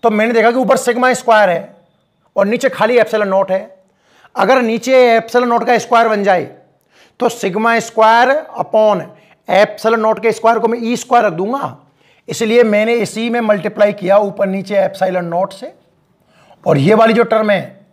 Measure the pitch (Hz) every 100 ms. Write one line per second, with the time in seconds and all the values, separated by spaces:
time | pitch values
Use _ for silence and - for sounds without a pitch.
0 | 233 214 226 226 220 240 240 254 247 240
1 | 254 247 - 220 196 170 - _ _ _
2 | _ _ _ - 196 233 262 - 220 247
3 | 220 220 202 190 190 190 220 - _ _
4 | _ _ _ - 196 262 233 226 240 262
5 | 247 226 226 247 247 233 226 240 - 233
6 | 233 214 202 185 139 - _ _ _ _
7 | _ _ 240 226 196 190 226 233 220 -
8 | 220 226 254 294 320 - - 220 214 196
9 | 147 - _ _ - 185 214 - 220 226
10 | 220 208 220 220 226 233 226 240 226 240
11 | - 240 214 165 202 269 147 - _ _
12 | _ _ - - 226 233 226 208 220 233
13 | 202 214 233 233 220 208 202 208 208 202
14 | 185 202 208 202 196 190 190 202 190 -
15 | 190 180 175 170 196 - 262 - _ _
16 | _ _ _ _ _ _ - 139 143 220
17 | 226 226 226 220 214 196 127 - _